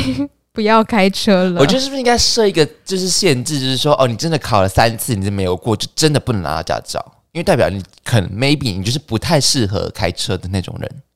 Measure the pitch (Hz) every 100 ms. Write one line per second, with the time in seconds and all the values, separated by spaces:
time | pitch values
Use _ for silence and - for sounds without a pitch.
0 | 269 254 285 - _ - 214 220 220 220
1 | 190 - - 185 185 175 151 262 269 269
2 | 240 240 - 233 208 165 147 - - 190
3 | 185 - 180 123 123 147 131 131 147 143
4 | 127 110 165 156 - 107 95 - 117 113
5 | - 104 98 98 92 92 117 107 - -
6 | 156 139 - 107 73 80 - - - -
7 | - _ _ 165 180 139 85 98 92 _
8 | - 110 90 98 135 147 131 92 95 147
9 | - 110 - 156 - 139 101 98 85 -
10 | 90 - - 92 90 95 87 85 - 147
11 | -